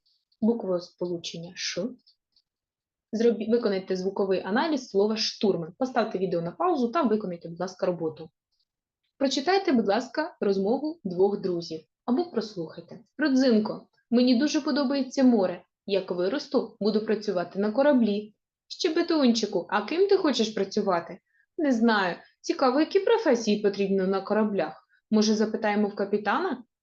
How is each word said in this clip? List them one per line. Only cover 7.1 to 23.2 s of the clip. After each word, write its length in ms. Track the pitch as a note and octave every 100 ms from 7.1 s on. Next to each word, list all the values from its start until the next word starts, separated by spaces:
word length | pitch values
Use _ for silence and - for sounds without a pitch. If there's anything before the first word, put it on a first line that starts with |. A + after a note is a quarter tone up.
| G#3+ F#3+ E3+ E3+
будь 100 | E3+
ласка, 260 | F#3 - F#3
роботу. 440 | F3 D#3+ D#3 D#3+ _ _ _ _ _ _ _ _ _
Прочитайте, 540 | C4+ C#4 C4+ G4 F#4+
будь 160 | B3 G3
ласка, 480 | G#3 B3+ - D#4+ -
розмову 600 | G#3+ G3 F#3+ C4 D4+ E4
двох 380 | F#3+ F3 G3 G3+
друзів 400 | F#3 F3 E3 D#3+ - _ -
або 200 | C4 F4
прослухайте. 720 | A3+ G#3 F3+ D#3+ - - - - -
«Родзинко, 680 | D4+ C4 C4+ A3 G#3+ - - _ _
мені 260 | A#3+ B3 A#3+
дуже 260 | D4+ D#4
подобається 600 | D4 C#4 C4 C#4 C4 -
море. 400 | B3+ A3+ F3+ F3 - _ -
Як 260 | G3 F#3
виросту, 640 | F3+ F#3 C#4 - B3+ - -
буду 260 | G3+ G#3 G#3+
працювати 540 | G#3+ - F3+ F3 F#3+
на 120 | G#3
кораблі». 640 | A3 C#4+ C4 G#3+ G3+ G#3+ _ _ _ _
«Щебетунчику, 1000 | - F4 E4 E4+ D#4+ B3+ A3 G3+ F#3 -
а 120 | G3+
ким 260 | G#3+ D#4+ G4+
ти 100 | F#4+
хочеш 320 | D#4 A3+ G#3+
працювати?» 720 | - G3 A3 G3 F3 E3+ F3+ _ _ _ -
«Не 140 | D4
знаю. 440 | A#3 A#3 G#3+ F3+ - - _
Цікаво, 380 | - E4+ C4 C4
які 200 | D#4 G4
професії 640 | G4 A4+